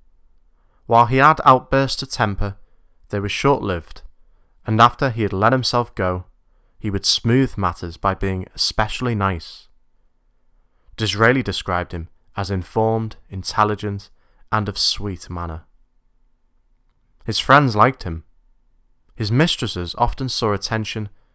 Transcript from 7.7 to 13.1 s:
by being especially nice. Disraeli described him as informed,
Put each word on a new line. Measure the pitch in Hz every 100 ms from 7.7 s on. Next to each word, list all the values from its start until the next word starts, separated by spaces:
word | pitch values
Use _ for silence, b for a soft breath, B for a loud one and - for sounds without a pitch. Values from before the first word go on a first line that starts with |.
| 82 85 -
by | 98
being | 95 98 92 -
especially | - - - 107 - 127 110
nice. | 98 87 - - - _ _ _ _ _ _ _ _ _ _ _ _ -
Disraeli | 107 98 113 131
described | 104 92 - 90 90
him | 87 82 - _ -
as | 95
informed, | 98 87 110 110 113 110